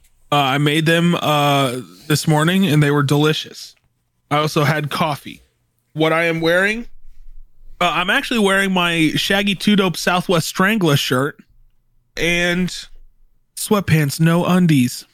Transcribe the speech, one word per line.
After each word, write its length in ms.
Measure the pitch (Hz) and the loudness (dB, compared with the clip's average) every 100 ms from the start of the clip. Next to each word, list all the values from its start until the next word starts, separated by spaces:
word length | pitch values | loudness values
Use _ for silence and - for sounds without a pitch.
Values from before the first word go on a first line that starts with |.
| _ _ - | _ _ -2
Uh, 220 | 147 135 | 0 2
I 40 | 139 | 2
made 260 | 147 151 156 | 0 2 2
them, 300 | 165 170 170 | 2 2 0
uh, 600 | 135 151 143 139 135 127 92 - - | 0 2 2 2 0 -4 -10 -12 -4
this 180 | 151 - | -2 2
morning 400 | 151 160 190 190 | 2 2 2 2
and 160 | 151 | 4
they 80 | 147 | 2
were 120 | 147 | 2
delicious. 720 | 139 147 151 156 - - - - _ _ _ _ - | 2 2 2 0 -6 -16 -20 -20 _ _ _ _ -6
I 60 | 151 | -2
also 260 | 151 160 | -2 0
had 260 | 143 156 151 | 0 0 -4
coffee. 520 | - 165 143 - - _ _ _ _ _ | -4 -4 -6 -12 -20 _ _ _ _ _
What 200 | 151 156 | -4 0
I 120 | 160 | 0
am 160 | 170 165 | 0 -2
wearing? 460 | 165 175 196 220 233 - - - - - - - - - | 0 2 0 -2 -10 -16 -18 -16 -16 -18 -18 -20 -14 -4
Uh, 120 | 175 | -2
I'm 160 | 156 180 | 0 0
actually 300 | 240 269 240 | -2 0 0
wearing 320 | 196 196 196 | 2 2 0
my 400 | 185 175 165 156 | 0 0 0 0
Shaggy 400 | 160 - 202 202 | 0 0 0 -2
Two 220 | 196 - 208 | -2 0 2
Dope 200 | 190 160 | 2 -2
Southwest 520 | - 180 - 175 - | -2 -2 0 0 0
Strangler 480 | - 190 220 170 139 | 0 0 2 2 0
shirt 420 | - 127 139 - _ _ - _ _ _ _ - | 0 -2 -2 -6 _ _ -20 _ _ _ _ -6
and 720 | 160 175 175 175 180 - - - - _ _ _ _ - | -2 0 0 -2 -4 -6 -14 -20 -20 _ _ _ _ -10
sweatpants, 640 | - 208 185 160 147 - | -2 0 2 2 2 0
no 240 | 160 170 | 2 2
undies. 600 | - 180 175 147 123 - - | 2 2 4 4 2 -2 -16